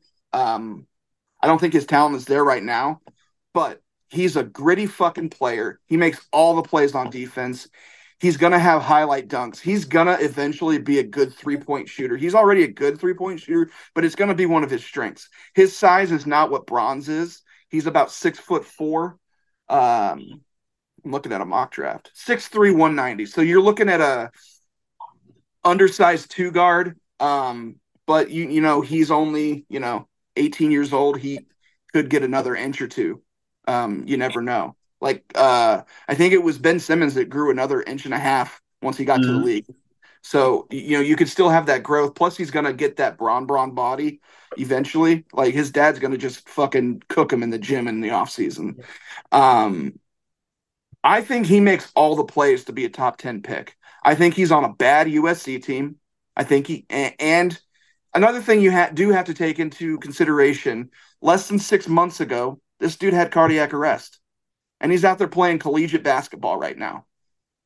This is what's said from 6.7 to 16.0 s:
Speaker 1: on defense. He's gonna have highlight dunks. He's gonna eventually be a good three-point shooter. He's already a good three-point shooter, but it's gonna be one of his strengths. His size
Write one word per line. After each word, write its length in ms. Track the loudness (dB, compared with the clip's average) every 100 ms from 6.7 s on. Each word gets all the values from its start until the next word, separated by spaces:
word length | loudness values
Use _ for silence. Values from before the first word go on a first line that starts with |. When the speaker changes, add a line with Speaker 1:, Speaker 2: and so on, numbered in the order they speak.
| 0 0
Speaker 1:
on 160 | 0 -8
defense. 600 | -10 -12 -8 -8 -8 -14 _ -20 -20 _ -4
He's 160 | 0 2
gonna 240 | 4 4
have 220 | 4 2
highlight 480 | 4 2 2 -2 -4
dunks. 300 | -8 -8 -10
He's 260 | -4 -4 0
gonna 320 | 2 2 2
eventually 580 | 0 -2 -6 -4 -4 -4
be 220 | 0 0
a 40 |
good 300 | 0 -2 -2
three-point 540 | -4 -8 -8 -6 -8 -8
shooter. 300 | -10 -6 -4
He's 180 | 0 4
already 280 | 6 6
a 40 | 2
good 320 | 0 -2 -2
three-point 400 | -4 -4 -6 -10
shooter, 320 | -4 -2 -2 -6 -10 -2
but 80 |
it's 120 | -2 0
gonna 200 | -2 0
be 100 | 2
one 200 | 2 0
of 40 |
his 140 | -4
strengths. 460 | -8 -8 -8 -8 -20 _ -4 4
His 220 | 4 6
size 340 | 4 4